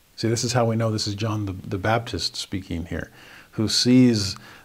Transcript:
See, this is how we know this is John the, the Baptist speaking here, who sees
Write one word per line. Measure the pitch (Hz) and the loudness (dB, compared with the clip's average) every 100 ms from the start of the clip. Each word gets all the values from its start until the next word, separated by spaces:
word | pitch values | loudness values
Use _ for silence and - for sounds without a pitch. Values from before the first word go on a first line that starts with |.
| _ - | _ -6
See, | 110 | -2
this | 117 | 0
is | 120 | 0
how | 123 | 2
we | 113 | 2
know | 113 113 | 2 0
this | 110 107 | -2 -4
is | |
John | 101 117 107 101 | -4 -4 -4 -4
the, | |
the | 92 - 104 | -8 -8 -4
Baptist | 104 113 117 90 - | 0 0 -2 -6 -6
speaking | - - 98 95 85 82 | -8 -8 -8 -6 -8 -6
here, | 82 - - - - - | -8 -8 -14 -20 -20 -12
who | - 107 | -4 -2
sees | - 123 127 123 113 98 - - - | 2 6 8 8 4 0 -6 -14 -20